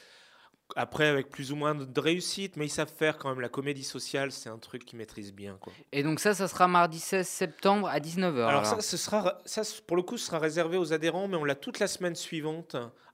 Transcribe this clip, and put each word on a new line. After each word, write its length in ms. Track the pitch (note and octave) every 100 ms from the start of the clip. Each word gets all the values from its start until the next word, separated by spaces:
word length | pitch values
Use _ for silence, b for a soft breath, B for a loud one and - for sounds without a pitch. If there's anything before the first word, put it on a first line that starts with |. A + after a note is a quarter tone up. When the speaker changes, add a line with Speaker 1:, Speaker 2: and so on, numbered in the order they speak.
| B B B B B _ - -
Speaker 1:
après, 320 | A#2+ - D3+
avec 220 | C#3 C3+
plus 220 | - C3
ou 40 | D3
moins 200 | D3 D3+
de 240 | C3+ B2+
réussite, 580 | C#3+ F3 E3+ - G3 D3+
mais 80 | D3+
ils 60 |
savent 200 | - D3+
faire 280 | - D#3 D3+
quand 100 | C#3
même. 100 | C3
La 80 | A#2+
comédie 360 | C3+ C3+ C#3+
sociale, 480 | C3 C3+ - C#3 C#3
c'est 180 | C3 A#2+
un 80 | A2+
truc 280 | - B2+ -
qu'ils 120 | A#2
maîtrisent 340 | G#2 - G2+
bien, 260 | G2 G2+ F#2+
quoi. 100 | - F#2 -
Speaker 2:
Et 100 | C#3
donc 180 | C#3+ D#3
ça, 140 | G#3
ça 140 | F#3+ F#3+
sera 200 | - F3+
mardi 320 | F3+ F3 D#3+
seize 280 | - F#3+ F3+
septembre 600 | - F3+ - G3 G3+ F#3
à 120 | C#3
dix-neuf 360 | D3 E3+ F#3 C#3
heures, 140 | A2+
Speaker 1:
Alors 160 | C#3 G#2
Speaker 2:
alors. 100 | G#3+
Speaker 1:
ça, 60 |
ce 160 | G#3+ F3
sera, 420 | - G#3 F#3 - -
ça, 180 | -
c-, 180 | - - -
pour 100 | F3
le 80 |
coup, 140 | F3+ A#3+
ce 80 | -
sera 140 | E3
réservé 380 | D#3 D#3 E3 F#3
aux 160 | E3
adhérents, 340 | D#3 D#3+ E3 G3
mais 100 | F3+
on 80 | C#3+
l'a 100 | C#3
toute 220 | - -
la 100 | G3
semaine 280 | - F3+ E3
suivante, 600 | - E3 D3+ D#3+ E3+ C#3 A#2+ b b